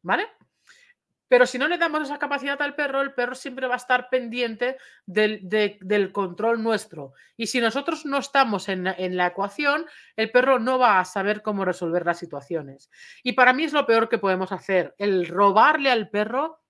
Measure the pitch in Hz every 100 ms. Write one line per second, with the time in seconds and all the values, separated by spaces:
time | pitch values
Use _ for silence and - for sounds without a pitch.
0 | - 233 440 _ _ _ _ - _ _
1 | _ _ _ 247 247 254 294 339 330 311
2 | 277 285 285 285 269 285 285 285 285 269
3 | 277 269 240 254 277 247 262 247 - 254
4 | 254 254 233 240 233 220 247 262 - -
5 | - 185 214 214 185 214 208 202 185 208
6 | 190 202 190 175 226 233 220 214 - 156
7 | 139 _ _ - - 254 233 240 285 330
8 | 294 277 - 277 262 202 - 190 185 185
9 | 185 180 180 180 202 - 294 302 330 -
10 | - - 220 247 262 254 226 262 247 196
11 | 175 202 196 208 214 202 185 180 170 175
12 | 175 170 170 147 - 165 139 135 _ _
13 | - - 254 254 247 254 311 302 277 226
14 | 226 226 196 185 185 185 - 185 170 _
15 | 208 190 170 170 202 190 262 302 277 240
16 | 214 202 208 247 320 320 _